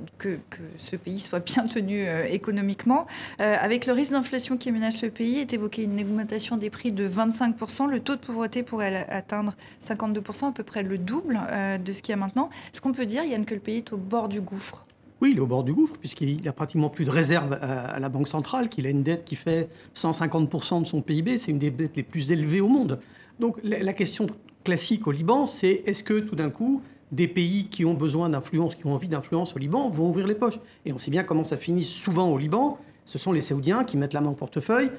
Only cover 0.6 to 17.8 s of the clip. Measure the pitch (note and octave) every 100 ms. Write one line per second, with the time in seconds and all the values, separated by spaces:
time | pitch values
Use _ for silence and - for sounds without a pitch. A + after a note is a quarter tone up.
0.6 | E3 E3 - E3+ F3+ G3 - F3+ F3 B3+
1.6 | A3+ A3+ F#3+ G#3 F#3 E3 - F3+ A3+ G3+
2.6 | G3 G3 A#3 C#4 - - - - G#3+ G#3
3.6 | G#3 B3 B3+ B3 C#4 C#4 B3+ B3+ B3+ B3+
4.6 | B3+ A3+ A3+ A3 A3+ A3+ A#3 C4+ B3+ A#3
5.6 | G#3 A3+ G#3 G3+ G3+ G#3+ G#3+ G#3+ - A3+
6.6 | G#3+ - A#3+ G3 G3 F#3 A3+ A3+ A#3+ A3+
7.6 | G#3+ - C#4+ B3+ - C4+ - A3+ A3+ B3
8.6 | A#3+ A3 G3 F#3+ - G3 F#3+ G#3 G#3 -
9.6 | - - - G#3+ G#3 G#3 G3+ G#3 C#4 A#3+
10.6 | G#3 G#3+ F#3+ F#3+ F3+ D4 F4 A3 - G3+
11.6 | G3 F#3+ F#3 G3 - G3+ G3 B3 D4+ -
12.6 | - - C4+ B3+ A3 B3 E4 A3 G#3 G#3
13.6 | A3 A3+ A3+ G3+ F#3+ A#3 G#3+ G3+ F#3 G3
14.6 | - - - _ - - C4+ G3+ B2+ B2+
15.6 | B2+ G3 D#4 - C#3+ - C#3 D3+ D#3+ -
16.6 | D#3 D#3+ D3 - C3+ D3+ C#3+ E3+ C#3+ C#3
17.6 | C3 C3